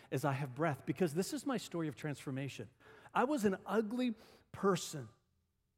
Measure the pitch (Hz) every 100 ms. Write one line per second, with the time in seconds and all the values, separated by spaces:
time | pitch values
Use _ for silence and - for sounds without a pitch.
0 | - 135 147 135 143 123 165 135 - 147
1 | 180 151 190 294 - 233 - 170 160 123
2 | 156 139 - 131 139 - 110 - - -
3 | - 180 247 302 202 185 - 202 214 247
4 | 247 214 - - _ - 196 180 - 151
5 | 117 - _ _ _ _ _